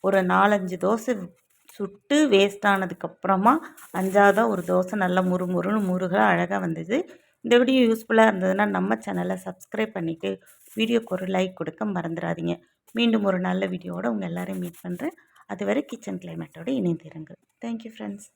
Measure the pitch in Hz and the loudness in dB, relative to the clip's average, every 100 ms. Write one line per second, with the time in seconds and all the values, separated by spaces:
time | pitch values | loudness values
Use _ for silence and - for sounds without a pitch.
0 | 196 196 185 185 202 202 185 180 185 226 | 2 2 4 4 4 2 -2 -2 -2 0
1 | 226 220 175 _ _ _ _ - 196 - | -2 -6 -6 _ _ _ _ -10 -10 -10
2 | _ 294 302 202 202 202 208 196 185 165 | _ 2 4 6 4 2 0 0 -2 -6
3 | 170 - 185 190 214 311 - - - 180 | -10 -6 0 4 4 2 -2 -20 -10 -6
4 | 190 196 202 202 226 196 175 180 185 214 | 2 6 6 6 2 0 0 0 0 -2
5 | 185 180 185 180 180 180 175 214 190 180 | 0 2 2 0 0 -2 0 0 0 -2
6 | 180 190 214 175 175 196 185 160 165 254 | 0 2 4 4 0 -2 -4 -6 -2 -4
7 | 370 - _ _ 233 240 247 262 233 226 | -4 -14 _ _ 2 4 6 4 4 2
8 | - 220 220 190 185 190 208 190 185 220 | 2 4 6 4 0 0 0 0 0 -2
9 | 214 185 180 185 185 185 - 214 220 196 | -4 -4 -4 -6 -8 -16 -10 -6 -6 -4
10 | 165 165 196 190 _ _ - - 226 233 | -6 -6 -8 -8 _ _ -14 -4 0 0
11 | 226 185 185 185 185 185 156 - 214 180 | -2 -6 -2 -2 -2 -4 -10 -6 -6 -4
12 | 165 165 170 170 170 170 _ _ _ 226 | -6 -6 -6 -4 -4 -6 _ _ _ -2
13 | 233 226 202 185 180 185 190 180 175 175 | 0 2 0 0 -2 -2 -4 -6 -8 -6
14 | 202 - 180 170 180 190 175 170 180 180 | -4 -4 -6 -8 -8 -8 -10 -10 -10 -8
15 | 285 - _ _ _ 196 202 233 - 226 | -8 -10 _ _ _ -8 -2 -4 -4 -12
16 | - 185 180 165 156 - 170 262 180 165 | -12 -12 -12 -12 -14 -12 -6 -2 -2 -4
17 | 151 160 156 - _ _ 233 226 226 220 | -8 -18 -18 -20 _ _ -10 -10 -12 -14
18 | 214 202 - | -14 -14 -18